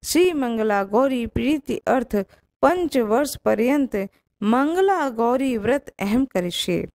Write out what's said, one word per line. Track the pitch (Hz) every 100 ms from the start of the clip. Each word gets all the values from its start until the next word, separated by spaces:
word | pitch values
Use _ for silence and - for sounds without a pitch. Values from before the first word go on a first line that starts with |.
श्री | - 311 359
मंगला | 320 254 226 220 202
गौरी | 196 208 269 262 226
प्रीति | - 233 302 - 233 -
अर्थ | 254 240 208 190 _ _ _
पंच | 262 359 349 277
वर्ष | 220 226 285 -
पर्यंत | - 214 233 294 269 208 196 _ _ _
मंगला | 202 240 285 339 381 381 285
गौरी | 226 233 247 269 233
व्रत | 208 277 - -
अहम | 196 226 269
करिष्ये। | 196 180 - - 170 -